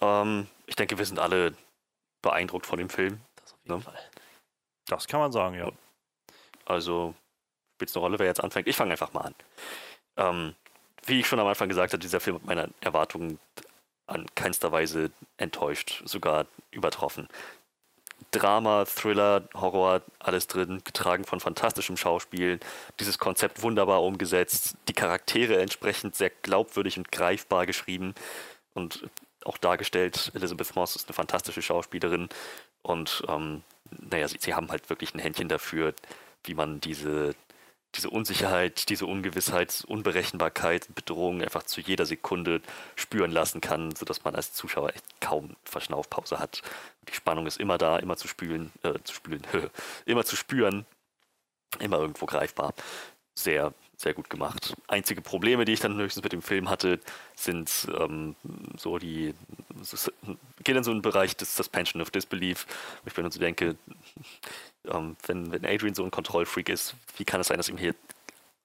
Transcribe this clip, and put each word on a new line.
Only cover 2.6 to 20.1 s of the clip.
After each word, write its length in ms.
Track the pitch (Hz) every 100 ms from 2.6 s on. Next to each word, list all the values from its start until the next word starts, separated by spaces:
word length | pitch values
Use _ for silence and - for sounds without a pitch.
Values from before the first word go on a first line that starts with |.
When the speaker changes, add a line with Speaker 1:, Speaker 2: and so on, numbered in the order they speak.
| -
Speaker 1:
von 120 | 85
dem 120 | 92
Film, 320 | - 95 107 - -
Speaker 2:
Das 160 | -
auf 60 | _
jeden 140 | - 87
Speaker 1:
ne? 40 |
Speaker 2:
Fall. 160 | - - - - - - _ _ _ _ -
Speaker 3:
Das 220 | - -
kann 120 | 147
man 120 | 147
sagen, 240 | 117 92 90
ja. 160 | 87 - _ _ _ _ _ - - - -
Speaker 1:
Also, 480 | 90 85 87 85 80 _ _ _ _ _ -
spielt's 200 | 90 -
eine 60 |
Rolle, 180 | 90 101
wer 60 | 95
jetzt 180 | 90
anfängt? 240 | 92 - 90
Ich 80 | -
fange 160 | 98
einfach 220 | 80 80
mal 80 | -
an. 140 | - - - - - - - - _ -
Ähm, 380 | 92 87 80 78 - - _ - -
wie 140 | 131
ich 80 | -
schon 120 | 123
am 80 | 101
Anfang 220 | 101 98
gesagt 240 | 90 92
habe, 60 | 95
dieser 180 | 87 90
Film 160 | - 87
hat 80 | -
meine 240 | 85 78 -
Erwartungen 580 | 90 78 80 82 82 78 _ - - _ _ _ -
an 180 | - - -
keinster 360 | 92 87 82
Weise 400 | 80 80 80 80 - - -
enttäuscht, 640 | 80 - 73 76 - - -
sogar 400 | 98 82 76 73 - -
übertroffen. 560 | - 92 - 71 - - - - - _ _ _ _ - - -
Drama, 540 | 104 101 107 110 104 101
Thriller, 640 | - 107 104 101 101 90
Horror, 480 | - 92 95 92 92 -